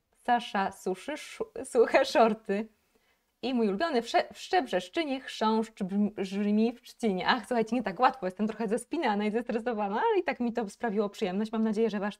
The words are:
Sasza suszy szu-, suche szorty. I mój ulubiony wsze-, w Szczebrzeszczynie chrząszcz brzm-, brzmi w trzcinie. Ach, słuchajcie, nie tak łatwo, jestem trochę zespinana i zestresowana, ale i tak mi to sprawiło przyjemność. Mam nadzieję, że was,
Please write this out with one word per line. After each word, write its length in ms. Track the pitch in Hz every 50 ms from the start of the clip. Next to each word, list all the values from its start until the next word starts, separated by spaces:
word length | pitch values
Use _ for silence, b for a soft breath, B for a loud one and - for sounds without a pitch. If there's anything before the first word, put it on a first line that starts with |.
| _ _ _
Sasza 540 | _ _ - 240 240 233 - - 202 196 190
suszy 460 | 190 - - 190 185 - - 277 302
szu-, 480 | - - - - - - - - - 262
suche 400 | - - - 240 - - 269 269
szorty. 640 | 269 - 302 226 226 214 220 - - 196 202 220 - _ _ _ _ _ _ _ _ _ _ _ _ _ _
I 120 | - 254 269
mój 140 | 233 226
ulubiony 340 | 202 190 196 339 330 294 233
wsze-, 320 | 233 - - 359 - - -
w 60 | -
Szczebrzeszczynie 800 | - - 370 359 269 - - - - - - 339 320 285 262 269
chrząszcz 640 | - - - - 220 220 220 220 220 - - - 196
brzm-, 280 | 180 196 208 208 202
brzmi 600 | - - 196 180 196 202 208 208 208 214 220 240 247
w 80 | -
trzcinie. 440 | - - - - 240 214 185 180 -
Ach, 180 | - 226 247 202
słuchajcie, 280 | - 247 233 220 226 233
nie 80 | 254 -
tak 160 | 202 185 202
łatwo, 260 | 254 262 254 - -
jestem 220 | 185 190 - 214
trochę 200 | 214 214 - 233
zespinana 580 | 190 220 226 - - - 330 311 226 208 202 208
i 60 | 214
zestresowana, 640 | 202 240 240 - 214 240 220 247 226 208 208 196 202
ale 240 | 247 453 466 440 370
i 40 | -
tak 160 | 285 254 -
mi 140 | 240 240 226
to 160 | 247 226 196
sprawiło 400 | - - - 233 196 214 208 202
przyjemność. 420 | - - 226 180 180 202 220 220
Mam 120 | - 220 220
nadzieję, 260 | 220 202 214 226 220
że 100 | 196 208
was, 200 | 190 208 -